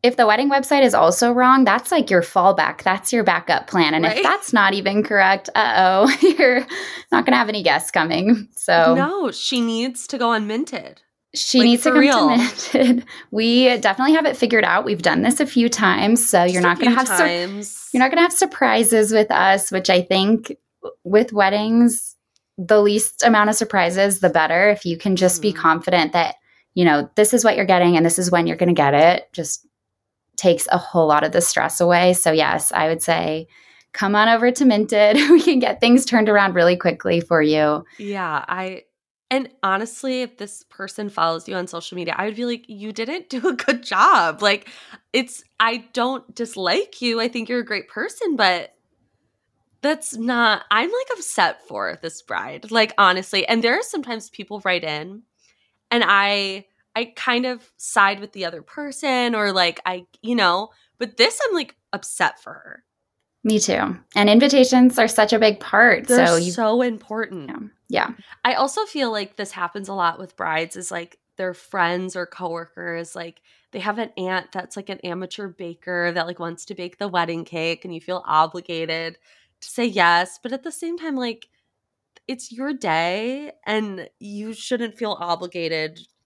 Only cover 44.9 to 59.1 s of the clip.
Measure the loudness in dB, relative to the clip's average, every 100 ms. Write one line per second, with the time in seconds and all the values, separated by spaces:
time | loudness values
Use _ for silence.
44.9 | -20 _ -4 -4 -12 _ _ -2 -2 -10
45.9 | -4 -4 -6 _ -12 -12 -6 -2 -2 -4
46.9 | -6 -4 -2 -4 -6 -6 -6 -6 -10 -10
47.9 | -10 -10 -6 -6 0 0 0 -8 _ _
48.9 | _ _ _ _ _ _ _ _ _ -4
49.9 | -4 -8 -8 -4 0 2 0 -2 -2 -2
50.9 | -4 -6 -10 -8 -2 -2 -2 _ -8 -8
51.9 | -8 -12 -14 _ -8 -8 -14 -4 -2 0
52.9 | 2 2 2 -4 -4 -2 0 0 -2 -4
53.9 | -8 -8 -12 -14 -18 -14 -8 -4 -4 -4
54.9 | -10 -10 -16 _ _ _ _ _ _ _
55.9 | -2 2 2 2 -2 -4 -8 -16 _ _
56.9 | -8 -8 -8 -4 -2 -4 -10 _ _ -6
57.9 | 0 0 0 -12 -10 -10 -10 -18 -14 -14
58.9 | -8 -4